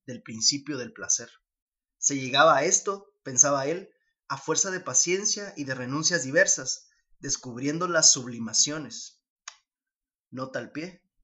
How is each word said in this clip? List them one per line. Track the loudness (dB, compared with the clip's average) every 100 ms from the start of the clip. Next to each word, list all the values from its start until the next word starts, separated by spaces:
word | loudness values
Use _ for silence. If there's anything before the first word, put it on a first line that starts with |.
| -16
del | -14
principio | -12 -2 0 0 -2 -6
del | -8
placer. | -8 -4 -4 -6 -20 _ _ _ _ _ _
Se | -2 0
llegaba | 0 6 6 6
a |
esto, | 4 2 0 -6 -10 _
pensaba | 0 4 4 4 0
él, | -4 -8 _ _ _ -10
a | -6
fuerza | -2 0 0
de | -4
paciencia | -2 0 2 2 0 -2 -6 -8
y |
de | -6 -6
renuncias | -4 -2 0 0
diversas, | 2 4 4 2 -2 -8 _ _ _ _
descubriendo | -6 -6 -6 -6 -4 -2 0
las | 4 4
sublimaciones. | 4 0 -8 -2 0 0 -2 -10 -14 -16 _ _ _ -20 -20 _ _ _ _ _ _ _
Nota | -12 -8 -8
al | -10
pie. | -10 -12 -14 _ _